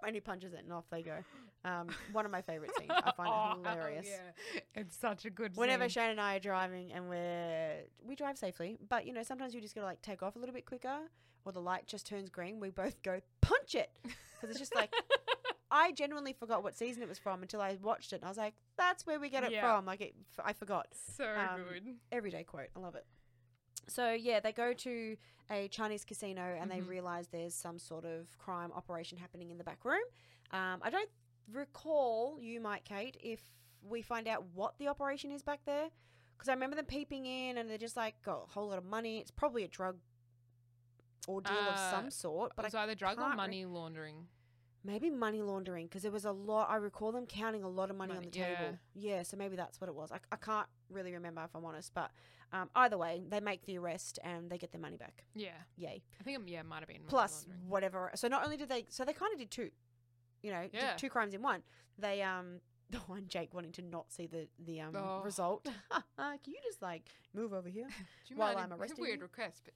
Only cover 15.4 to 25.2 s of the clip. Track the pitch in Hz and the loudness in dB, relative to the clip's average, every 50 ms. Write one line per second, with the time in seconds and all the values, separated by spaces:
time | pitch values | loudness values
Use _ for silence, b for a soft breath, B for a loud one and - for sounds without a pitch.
15.4 | - 508 - - _ - 277 302 339 359 277 - 285 285 302 294 277 269 262 - | 2 -2 -2 -2 _ 6 10 10 10 10 8 4 0 0 0 -2 -4 -4 -4 -4
16.4 | 233 220 233 190 202 196 - - 226 247 240 240 233 156 190 - - 202 185 180 | 0 2 2 4 2 2 -2 0 -2 -2 -2 -2 -4 -6 -6 -4 -2 -2 -2 -2
17.4 | 185 185 214 208 196 190 196 190 202 220 - - - - 196 - - 180 196 226 | -4 -4 -2 0 2 0 0 0 2 2 2 2 0 -6 -6 -6 -4 -4 -4 -2
18.4 | 214 214 - _ _ _ - - 359 359 359 - - 330 302 294 285 277 262 262 | -2 -2 -4 _ _ _ 2 6 6 6 6 4 2 0 0 0 0 0 2 2
19.4 | 247 233 226 214 220 233 214 202 190 190 190 202 202 - - - 190 - - - | 2 4 4 6 6 8 8 8 6 2 -4 -4 -4 -8 -8 -12 -20 -16 -8 -4
20.4 | - - 214 - 208 196 196 165 - - - - - - - - 262 220 214 202 | -2 -2 -2 -2 -2 0 0 0 0 -2 -8 -12 -12 -8 -4 -2 -2 0 2 2
21.4 | 196 185 180 185 180 180 180 180 208 262 247 233 - - 240 240 208 190 170 160 | 2 2 0 -2 -4 -6 -8 -8 -8 -10 -12 -12 -8 -2 -2 0 0 -2 -4 -4
22.4 | 165 - - 147 131 - - 180 185 175 165 - - - b b b b b b | -8 -8 -8 -10 -10 -8 -10 -10 -10 -8 -8 -10 -12 -14 b b b b b b
23.4 | b b b _ _ _ - - - - - 247 247 226 226 226 226 240 226 208 | b b b _ _ _ -12 -12 -10 -4 0 2 4 4 4 4 4 6 6 6
24.4 | 208 220 220 233 240 240 247 - - 254 240 233 226 220 220 - | 6 4 2 2 2 2 2 0 -2 -2 -2 -2 -2 -4 -6 -8